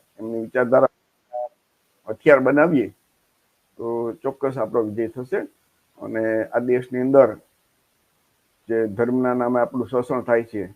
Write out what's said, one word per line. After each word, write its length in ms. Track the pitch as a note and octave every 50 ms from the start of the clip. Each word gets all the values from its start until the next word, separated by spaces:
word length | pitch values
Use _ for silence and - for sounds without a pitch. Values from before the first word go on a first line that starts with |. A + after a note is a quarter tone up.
| _ _ _ -
એમની 200 | A2 A2+ A2+ A2+
વિચારધારા 480 | A2+ A2+ - B2+ B2+ A#2 C3 C3 C3+ - _ _ _ _ _ _ _ _ B2 B2 B2 - _ _ _ _ _ _ _ _ _ _ _ G#2+
હથિયાર 300 | G#2+ _ - D#3 C#3+ C3
બનાવીએ 500 | C3 B2+ C#3+ D3 D#3+ F3+ D#3+ B2+ G2 G2 - _ _ _ _ _ _ _ _ _ _ _ _ _ _ _ _
તો 360 | - A#2+ A#2 A#2 A#2 A#2 A2+
ચોક્કસ 460 | A2 - - C3+ C3+ - C#3 C3+ C3 C3+
આપણો 240 | A2 G#2 A#2 A#2+
વિજય 260 | A2 G#2+ G#2 A2+ A2+ A2+
થશે. 300 | - C3 B2+ B2+ G3 G#3+ D4 - _ _ _ _ _ _ _ _ _ -
અને 420 | - A2 A2 A2 A2 A2+ A2 A2 -
આ 140 | - A2 A#2+
દેશની 420 | B2 B2 B2 B2 B2+ - B2 B2+
અંદર 340 | B2+ C3+ C#3 C#3 - G#2+ G#2 - _ _ _ _ _ _ _ _ _ _ _ _ _ _ _ _ _ _ _ _ _ _ _ _ _ -
જે 180 | A2+ A2+ A2+
ધર્મના 480 | G#2+ G2 A2+ A#2+ B2 B2+ B2+ B2+ B2 B2
નામે 260 | B2+ A#2+ B2 B2 B2
આપણું 280 | A#2+ A#2+ C3+ B2 A2+ -
શોષણ 320 | C3 B2 B2 - C3+ A#2+
થાય 220 | - B2 A#2 A#2
છે 220 | A2+ - - G2+ F2+ F#2 -